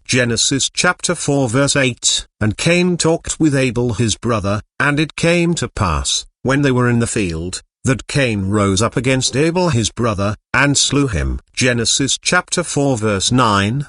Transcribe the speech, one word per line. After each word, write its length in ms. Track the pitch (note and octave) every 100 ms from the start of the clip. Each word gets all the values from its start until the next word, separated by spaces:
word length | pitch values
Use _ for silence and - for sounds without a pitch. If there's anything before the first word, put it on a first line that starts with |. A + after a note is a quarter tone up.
Genesis 640 | - B2+ A#2+ A2+ - C3+ -
chapter 420 | - F3+ F3+ -
four 340 | F3 - C#3+ C3
verse 280 | A#2 C#3 C#3+
eight. 500 | C3 A#2 - - - _
And 160 | G#2+ -
Cain 400 | E3 F3 F3+ F3
talked 440 | D#3+ E3 - -
with 140 | D#3
Abel 400 | C#3 C3 A#2 B2
his 220 | G2+ A#2+ -
brother, 460 | A#2 A2+ G2 G#2 - _
and 220 | C3+ D3
it 160 | D#3 -
came 380 | E3+ F3 E3+
to 140 | E3+ A#2
pass, 580 | - G2 D2+ C#2 - - _
when 200 | - C#3
they 80 | C#3+
were 180 | B2 A#2+
in 100 | A#2+
the 80 | A#2
field, 560 | - F#2+ D#2+ F2 - - _
that 220 | C3 A#2 -
Cain 440 | - C3 G#2 F#2+
rose 320 | G#2 G2 F#2+
up 140 | A2+ -
against 400 | B2+ C3 B2 B2
Abel 340 | D#3+ E3+ F3
his 200 | A#2+ G#2
brother, 460 | - A#2 F#2+ G2+ G#2+ _
and 240 | A#2+ C#3+ C3+
slew 300 | - C#3 C#3
him. 340 | F#2 C2 C2 -
Genesis 680 | - B2+ A#2+ A2+ - C3+ -
chapter 420 | - F3+ F3 -
four 340 | E3+ - C#3 B2
verse 360 | G#2+ G2+ -
nine 540 | B2 A#2+ G2+ G2+ B2+